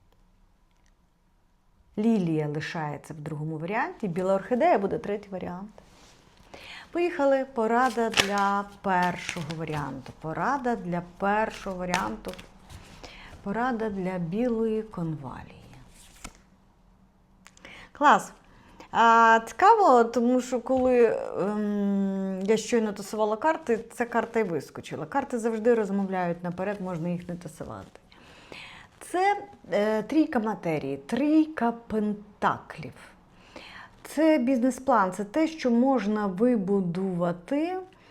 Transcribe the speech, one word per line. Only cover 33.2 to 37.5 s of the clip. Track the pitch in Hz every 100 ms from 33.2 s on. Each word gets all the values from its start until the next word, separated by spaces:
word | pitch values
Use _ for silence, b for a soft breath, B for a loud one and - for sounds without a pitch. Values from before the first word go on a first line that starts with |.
| - B B B B B B -
Це | - - 320 311
бізнес-план, | 240 269 254 254 - 233 185
це | 180
те, | 202 302 320
що | 320 254
можна | 233 262 262 202 214 208
вибудувати, | 180 247 240 185 202 180 170 190 180 175 175 -